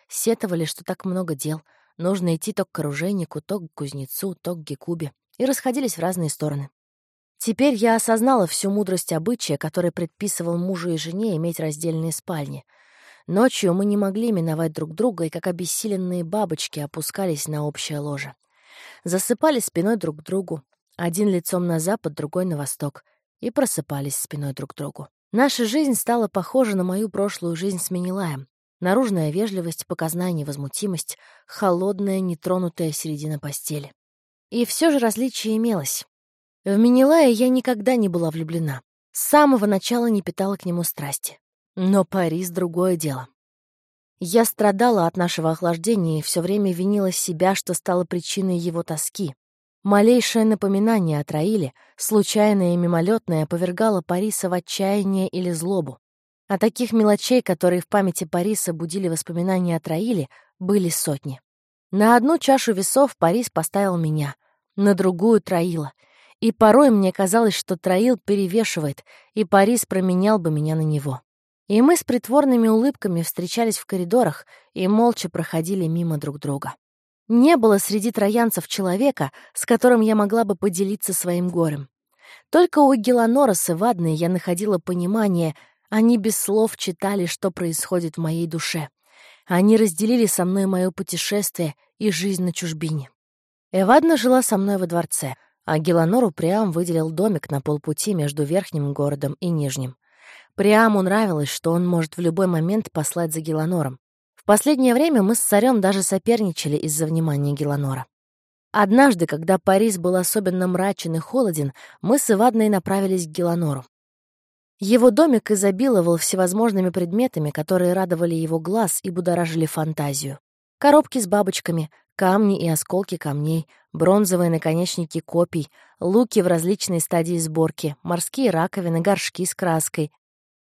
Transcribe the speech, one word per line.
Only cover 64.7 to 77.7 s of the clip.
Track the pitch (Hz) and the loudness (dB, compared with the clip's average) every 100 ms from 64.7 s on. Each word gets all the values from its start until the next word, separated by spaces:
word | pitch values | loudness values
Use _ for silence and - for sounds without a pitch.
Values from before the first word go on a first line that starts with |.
| - | 2
на | 202 | 2
другую — | 190 190 170 220 214 | 4 2 2 4 4
Троила. | - 175 175 165 139 - _ _ _ _ | 2 0 0 -4 -6 -12 _ _ _ _
И | 226 | -2
порой | - 220 240 285 | 4 6 8 8
мне | 208 190 | 6 2
казалось, | - 190 226 220 - | 0 2 2 2 0
что | - 180 | -4 -4
Троил | 185 185 240 247 | 0 2 2 2
перевешивает, | - 202 185 220 214 170 147 - _ - _ | 0 0 0 0 -2 -2 -4 -6 _ -20 _
и | 214 190 | -4 2
Парис | 196 196 240 - | 4 6 2 0
променял | 190 185 180 208 214 | 0 0 2 2 2
бы | 165 | 0
меня | 151 156 156 | -2 0 0
на | |
него. | 156 147 143 127 - _ _ _ - | 0 -2 -4 -6 -10 _ _ _ 0
И | 214 | 4
мы | 269 349 | 4 4
с | |
притворными | - 240 - 277 277 240 226 | 2 -2 2 2 4 4 4
улыбками | 220 269 - 196 170 | 4 2 -2 -2 -2
встречались | 165 - 175 233 226 208 | -4 -6 -6 -2 -2 -2
в | - | -4
коридорах | 190 175 240 190 - - - _ | -6 0 2 2 -2 -12 -20 _
и | - 185 | -4 0
молча | 214 240 226 170 | 4 2 0 -4
проходили | - 165 165 165 196 160 | -6 -4 -4 -2 -2 -2
мимо | 165 170 151 | -2 -2 -4
друг | 147 143 | -6 -8
друга. | 143 139 - - _ _ _ _ - | -6 -6 -8 -14 _ _ _ _ 0
Не | 233 277 320 | 4 6 6
было | 220 | 6